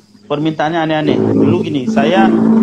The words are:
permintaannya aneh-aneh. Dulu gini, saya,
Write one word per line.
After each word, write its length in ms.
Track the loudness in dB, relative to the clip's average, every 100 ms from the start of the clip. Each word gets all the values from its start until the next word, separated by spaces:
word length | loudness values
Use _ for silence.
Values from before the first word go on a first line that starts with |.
| _ _
permintaannya 580 | -8 -4 -4 -2 -4 -2
aneh-aneh. 340 | -2 -2 0 0
Dulu 460 | 0 0 0 0
gini, 240 | -2 -4 -2
saya, 400 | 0 0 2 2 2 2 2